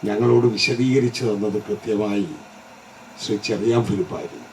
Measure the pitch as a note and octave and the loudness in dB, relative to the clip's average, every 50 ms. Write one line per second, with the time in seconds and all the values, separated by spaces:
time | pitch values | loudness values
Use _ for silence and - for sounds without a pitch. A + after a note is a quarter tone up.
0 | - G#2 G#2 G#2+ A#2+ A#2+ A#2+ A#2+ A#2+ A#2+ A2 G2+ - - C3 A#2 B2+ C3 B2+ C3+ | -4 -2 -2 2 4 6 6 6 6 4 2 2 0 0 0 2 2 4 4 4
1 | B2+ B2 A#2+ - B2 A2+ G#2 G2+ G2+ G#2+ G2 G#2 - - G#2 - - A#2 G#2+ G2+ | 2 2 -2 -2 -2 -2 -2 0 -2 -2 -2 -4 -4 -4 -6 -6 -4 -2 -2 0
2 | G#3+ G#2 G2+ G2+ - D#3+ D2+ - - - - - - - - - - - - - | 0 0 0 -2 -2 -4 -6 -14 -16 -20 -20 -20 -20 -20 -20 -20 -20 -20 -20 -20
3 | - - - - - - A2+ G2+ - - A2+ F#2+ G2 A#2 A#2 A#2+ A2+ - G#2+ G2 | -20 -20 -16 -12 -6 -4 -4 -4 -2 -4 -4 0 2 2 2 2 2 2 0 -2
4 | F2+ - - - - - - - - - | -2 -4 -4 -10 -10 -10 -12 -14 -18 -20